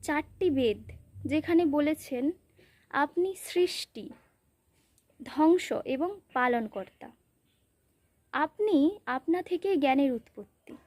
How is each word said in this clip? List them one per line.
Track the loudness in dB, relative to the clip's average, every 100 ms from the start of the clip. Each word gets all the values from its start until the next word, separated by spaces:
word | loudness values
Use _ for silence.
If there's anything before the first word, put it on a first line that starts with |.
চারটি | -2 -4 -4 -2 0
বেদ | 2 0 -2 -8 -20 -20 -12 -2
যেখানে | -2 2 2 4
বলেছেন, | 2 0 0 -4 -4 -2 -4 _ _ _ _ _
"আপনি | -2 -2 0 -2 -4
সৃষ্টি, | -6 0 0 -2 -12 -12 -16 -18 _ _ _ _ _ _ _ _ _ _
ধ্বংস | -12 2 4 4 2 -6 -4
এবং | -2 -2 -6 _
পালনকর্তা। | 0 0 0 -2 -8 -12 _ -20 _ _ _ _ _ _ _ _ _ _ _ _
আপনি | -4 -4 _ 2 4 4 0 -6
আপনা | -6 0 -2
থেকে | 0 -4 0 2
জ্ঞানের | 4 4 2
উৎপত্তি।" | 0 -6 -18 -20 _ _ -20